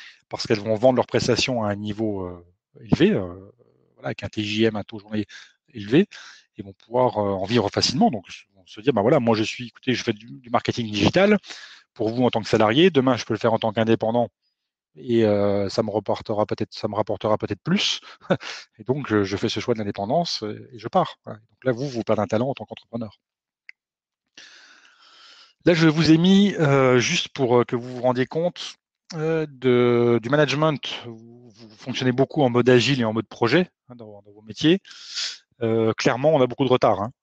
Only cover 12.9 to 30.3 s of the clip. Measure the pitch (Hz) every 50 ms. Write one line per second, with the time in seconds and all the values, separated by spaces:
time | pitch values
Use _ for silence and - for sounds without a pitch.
12.9 | 160 139 127 131 127 110 - - 113 104 - 117 113 110 - 113 101 113 113 110
13.9 | 113 104 110 110 113 120 120 110 - _ _ _ _ _ _ _ _ _ _ _
14.9 | _ - - 123 120 113 110 107 104 101 101 101 98 101 101 98 - - 110 107
15.9 | 101 107 101 - 107 - - - 113 101 107 107 113 - 110 - - - - 107
16.9 | 104 104 107 - 107 92 - 110 110 - - 104 104 - _ 147 175 208 - -
17.9 | - - - - - _ - - 185 - - - - - - _ _ _ 107 -
18.9 | 131 147 127 - 107 104 101 95 101 92 - 110 - 107 - - 120 110 107 101
19.9 | 101 - 101 101 131 170 170 - - - 110 104 107 107 113 113 123 110 104 120
20.9 | - 185 160 - - _ _ 117 113 110 113 _ _ _ - 127 123 113 135 147
21.9 | 127 117 107 - 110 101 104 - - 107 123 139 120 - 127 - 113 - - _
22.9 | - 117 117 104 - _ _ _ _ _ _ _ _ _ _ - _ _ _ _
23.9 | _ _ _ _ _ _ _ _ _ - - - - - - _ _ _ _ _
24.9 | _ _ _ _ _ - - - - - - _ _ _ _ 160 175 160 165 160
25.9 | 147 160 160 156 156 160 170 185 196 196 202 202 - - 160 143 139 139 135 127
26.9 | 127 127 113 - 180 170 - - _ - 139 117 123 123 117 - - 120 120 127
27.9 | 127 123 117 127 123 127 131 - - 160 170 180 - - - - - _ _ _
28.9 | _ _ _ _ - 160 156 160 160 160 156 151 139 127 123 131 123 123 123 120
29.9 | 120 120 120 120 120 117 107 117